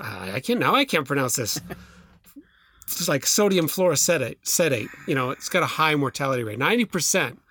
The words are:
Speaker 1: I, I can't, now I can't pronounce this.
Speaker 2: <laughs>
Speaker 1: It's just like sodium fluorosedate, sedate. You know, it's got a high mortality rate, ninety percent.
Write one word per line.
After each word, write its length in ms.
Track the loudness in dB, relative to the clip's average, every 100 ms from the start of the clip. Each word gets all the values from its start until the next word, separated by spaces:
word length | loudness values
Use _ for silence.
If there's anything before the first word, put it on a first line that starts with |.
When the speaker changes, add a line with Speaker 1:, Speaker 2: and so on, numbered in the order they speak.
Speaker 1:
I, 320 | -8 -8 -6
I 60 | -6
can't, 200 | -2 0
now 140 | 2
I 100 | 2
can't 220 | 2 -2 0
pronounce 300 | -2 0 -2
this. 220 | -2 -6 -8
Speaker 2:
<laughs> 40 | -16 -18 -20 -20 -20 -20 -20 -20 _ _ _
Speaker 1:
It's 120 | -10 -6
just 120 | -2
like 160 | 0 2
sodium 420 | 2 4 4 2
fluorosedate, 680 | 2 2 4 2 2 0 -6
sedate. 460 | -4 2 2 0 -4 -10 -4
You 80 |
know, 160 | 0 0
it's 180 | -4 -2
got 140 | 0
a 40 | 0
high 280 | 2 2
mortality 480 | 2 0 -2 -2 -2
rate, 140 | -2 -2
ninety 260 | 2 2
percent. 560 | 0 0 0 0 0 -6 _